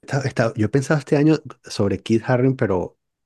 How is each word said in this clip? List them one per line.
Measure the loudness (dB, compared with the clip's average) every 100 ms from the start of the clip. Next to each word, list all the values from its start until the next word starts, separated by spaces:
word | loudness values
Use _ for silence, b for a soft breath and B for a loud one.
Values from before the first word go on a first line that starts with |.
esta-, | -2 -4
esta-, | -2 0 0
yo | 0 0
he |
pensado | 0 0 -2
este | 0 2
año | 4 2 -2 -20
sobre | -10 -2 -2 -2
Keith | 0 0 0
Haring, | 0 2 0
pero | 0 -2 -4 _ _ _